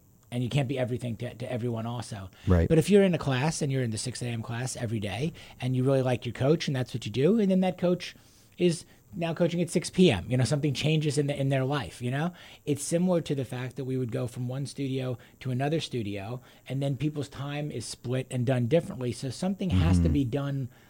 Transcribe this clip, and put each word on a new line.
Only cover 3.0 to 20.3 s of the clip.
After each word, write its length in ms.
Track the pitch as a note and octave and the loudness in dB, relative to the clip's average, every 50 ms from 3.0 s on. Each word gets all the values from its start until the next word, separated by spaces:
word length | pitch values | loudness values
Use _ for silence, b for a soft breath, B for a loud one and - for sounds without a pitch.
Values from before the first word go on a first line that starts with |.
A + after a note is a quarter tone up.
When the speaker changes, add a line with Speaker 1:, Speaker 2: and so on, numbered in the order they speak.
| G3 | 8
Speaker 1:
in 100 | F#3 E3 | 6 4
a 40 | C#3 | 2
class 440 | - C#3 B2+ B2 C#3+ D#3+ - - | 0 0 0 2 0 0 0 -2
and 80 | E3 C3+ | -2 -2
you're 120 | C3+ C3 | 0 0
in 80 | B2 A2+ | -2 -2
the 80 | A2 G#2+ | -4 -4
six 240 | - B2+ - - | -6 -8 -8 -6
A 40 | B2+ | -6
M 160 | A#2+ A#2 A2+ | -6 -6 -6
class 340 | A2 - A#2+ A#2+ C3 B2 - | -6 -6 -6 -6 -6 -6 -6
every 240 | - B2 G#2 A#2 G#2+ | -6 -4 -4 -2 -2
day 320 | G#2 G2 F#2 A2+ D3+ E3+ b b b b b - | -2 -4 -4 -4 -4 -4 b b b b b -6
and 160 | C3 B2+ B2+ | -2 0 0
you 80 | B2+ B2+ | 2 2
really 180 | C#3 C3+ C3+ | 4 4 4
like 220 | B2+ B2+ B2 - - | 2 2 0 -2 -2
your 80 | A#2+ | -6
coach 340 | A2+ - B2+ C#3 E3 D#3+ - | -4 0 2 2 2 2 0
and 80 | D#3+ C3+ | -2 -2
that's 200 | B2+ A#2+ - - | -2 -4 -4 -6
what 100 | A#2 - | -8 -8
you 80 | A2 | -4
do, 260 | G2+ B2 C#3 F3 A3+ A3+ | 0 2 4 4 4 4
and 120 | G3+ F#3+ | 4 4
then 100 | F#3+ F#3 | 4 4
that 180 | F#3 F#3 F3+ - | 2 2 0 0
coach 360 | F3+ F3 F3+ F3 - - b b b b b b b b b - | 0 0 0 0 -2 -8 b b b b b b b b b 2
is 260 | F3 F3 E3 - b b b b b - - | 2 2 2 0 b b b b b -12 -6
now 180 | - - - | -4 -4 -2
coaching 280 | D#3 - F3 E3+ E3+ F3 | 0 2 2 2 2 0
at 100 | E3 - | 0 0
six 180 | - E3+ - - | 0 -2 -2 0
P 200 | - F3+ F#3 D#3+ | 4 6 6 6
M, 140 | G#2+ F2 - - | 6 4 0 0
you 80 | B2+ | 2
know, 80 | B2+ B2 | 2 2
something 300 | - D3+ C#3 D3+ D3 A#2+ | 2 2 2 0 0 0
changes 440 | - - D#3 D#3+ D#3 D3+ D3 B2+ D3+ | 0 2 2 2 2 2 2 0 0
in 80 | C#3+ | 0
the, 120 | C#3+ C#3 C#3 | 0 0 0
in 120 | C3+ C3+ | 0 2
their 140 | C#3 C3 C3 | 2 2 2
life, 380 | C3+ D3 C3+ G2 D#2 - - | 0 0 -2 -4 -6 -8 -6
you 80 | B2 B2 | -6 -4
know? 220 | C3+ C#3+ E3 F3+ F3 b b b b b - | -2 -2 -4 -4 -6 b b b b b -4
It's 180 | D3+ C#3 C#3 | -4 -2 -2
similar 380 | - - E3 F3+ F3+ F#3 F3+ E3 | -2 0 0 2 2 2 2 2
to 140 | - - D3 | 0 0 -2
the 100 | C3+ B2 | -2 -4
fact 320 | - C3 B2 B2+ B2 - | -4 -6 -8 -8 -8 -8
that 80 | C#3+ C3 | -8 -6
we 120 | B2+ C3 | -4 -4
would 140 | C3 B2+ A2 | -2 -2 -2
go 160 | B2 B2+ B2 | -2 -4 -4
from 220 | A2+ - B2 B2+ B2 | -4 -6 -6 -6 -6
one 180 | B2+ C#3 C#3 | -4 -6 -8
studio 500 | - - C#3+ C#3 C3 C3+ C3 C3 B2+ B2 b b b b - | -8 -6 -6 -4 -4 -4 -4 -4 -4 -6 b b b b -10
to 100 | - C3 | -6 -4
another 300 | B2 B2+ C#3 D3 E3 D3+ | -2 -2 0 0 0 -2
studio, 600 | - - B2+ A#2+ G2+ G2+ G2+ G2 F#2+ A2 B2 B2 b b b b b - | -2 -4 -4 -4 -4 -4 -6 -6 -8 -8 -10 -10 b b b b b -6
and 140 | C3+ C3+ | -4 -2
then 140 | C#3 C#3 C3+ | -2 -2 -2
people's 320 | - D3 D3+ D3+ D3 C3 - | -2 -2 -2 -2 -4 -8 -8
time 420 | - - C#3 C#3+ C#3+ D3 D3+ D3 | -8 -8 -8 -6 -6 -6 -6 -6
is 140 | C#3+ B2 A2+ | -6 -8 -8
split 420 | - - - - A#2+ B2+ C3 B2+ - | -10 -12 -8 -6 -4 -2 -2 -4 -4
and 140 | C3 B2 A#2+ | -4 -2 0
done 200 | C3 C3 B2 A#2+ | 2 2 2 2
differently. 460 | A2+ D#3 E3+ - - - B2+ B2 B2 | 4 2 2 2 0 -4 -4 -4 -4
So 160 | A2+ - C#3 B2+ | -4 -4 -6 -8
something 400 | - - F#3 F#3 G3 - G3+ E3+ | -6 -4 -4 -4 -2 -2 0 2
has 280 | F#2 F#2 - F3 F#2 F2 | 4 4 6 6 6 6
to 60 | E2+ | 6
Speaker 2:
Mm-hmm. 80 | - | 4
Speaker 1:
be 120 | C#3+ C#3+ C3+ | 4 2 2
done, 440 | A2+ | 0